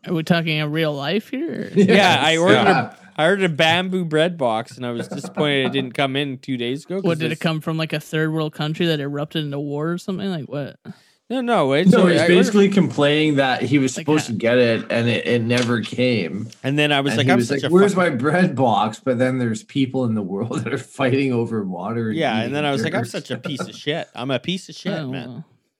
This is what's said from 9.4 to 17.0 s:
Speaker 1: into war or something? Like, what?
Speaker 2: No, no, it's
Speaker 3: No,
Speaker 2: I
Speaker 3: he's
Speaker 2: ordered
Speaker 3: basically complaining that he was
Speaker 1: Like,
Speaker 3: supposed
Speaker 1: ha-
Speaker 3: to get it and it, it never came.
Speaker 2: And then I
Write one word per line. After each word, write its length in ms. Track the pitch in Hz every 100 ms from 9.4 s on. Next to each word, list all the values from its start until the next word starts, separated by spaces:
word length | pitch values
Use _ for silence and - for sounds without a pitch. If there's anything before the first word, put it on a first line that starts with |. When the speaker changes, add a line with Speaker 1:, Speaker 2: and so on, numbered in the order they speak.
Speaker 1:
into 160 | 147 143
war 320 | 143 143 160
or 60 | 180
something? 320 | - 190 196
Like, 160 | 170 120
what? 320 | 143 127 - - - _ _ _
Speaker 2:
No, 120 | 254
no, 340 | 240 214 135
it's 180 | 139 185
Speaker 3:
No, 160 | 233 180
Speaker 2:
I 40 |
Speaker 3:
he's 80 | 165
Speaker 2:
ordered 120 | 175
Speaker 3:
basically 340 | 180 196 208 196
complaining 680 | 196 147 - 143 151 156 139
that 260 | 135 127
he 160 | 117 143
was 180 | 131 139
Speaker 1:
Like, 80 |
Speaker 3:
supposed 220 | 160 156 147
Speaker 1:
ha- 60 |
Speaker 3:
to 40 | 104
get 220 | 113 127
it 260 | 120 113 -
and 180 | 117 117
it, 160 | 107 -
it 140 | 120
never 380 | 117 120 120 117
came. 680 | - 117 127 113 82 95 110 -
Speaker 2:
And 120 | 131 147
then 140 | 147
I 120 | 139